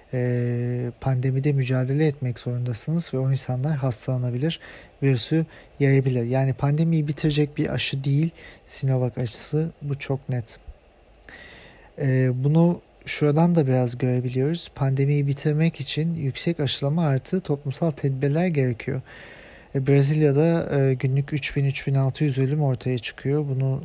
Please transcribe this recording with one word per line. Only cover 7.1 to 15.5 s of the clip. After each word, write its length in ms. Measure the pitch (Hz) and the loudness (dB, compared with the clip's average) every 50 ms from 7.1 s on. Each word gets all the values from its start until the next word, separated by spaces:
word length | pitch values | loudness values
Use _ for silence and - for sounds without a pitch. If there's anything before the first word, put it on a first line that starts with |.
| 143 - - 151 143 147 147 147 - | -2 -2 0 0 2 2 0 0 0
bir 180 | - - - - | -2 -4 -2 -2
aşı 300 | 123 - - - 135 135 | -2 -2 -2 -4 -2 0
değil 260 | 143 139 147 160 165 - - - - - - _ | 0 2 2 2 0 -2 -8 -16 -20 -20 -20 _
Sinovac 520 | - - - - 135 131 127 127 123 - - | -10 -8 -4 -2 0 0 2 0 -2 -2 -4
aşısı, 520 | 127 117 - - - - - 156 160 165 - - 147 | -4 -4 -4 -4 -4 -2 -2 -2 -2 -2 -6 -8 -8
bu 160 | 143 139 139 | -6 -6 -6
çok 300 | - - 135 135 - - | -4 -4 -4 -4 -4 -4
net. 300 | 127 123 110 - - - - - - - _ _ _ _ _ - - - - - - - - - - - - - - - - - - - | -4 -4 -4 -6 -12 -16 -18 -20 -20 -20 _ _ _ _ _ -20 -20 -20 -20 -20 -20 -20 -20 -20 -20 -20 -20 -20 -20 -20 -20 -16 -8 -4
E, 320 | 147 135 131 131 131 127 127 | 0 2 2 2 2 2 0
bunu 460 | 127 131 143 156 165 170 175 175 - - _ _ - - | 0 2 2 4 6 6 4 4 0 -4 _ _ -16 -10
şuradan 480 | - - - 151 147 143 156 170 175 175 | -8 -4 0 2 2 4 4 4 4 4
da 120 | 165 143 | 4 4
biraz 320 | 135 127 127 127 120 123 123 | 4 4 2 2 0 0 -2
görebiliyoruz. 720 | 131 127 123 123 123 127 123 131 131 147 170 170 - - - | 0 0 0 0 -2 -2 -2 0 0 0 0 -2 -4 -6 -4
Pandemiyi 520 | - 143 135 135 135 139 139 147 147 139 | -2 0 0 2 2 2 2 2 2 2
bitirmek 540 | 139 139 143 - 156 | 0 0 0 0 0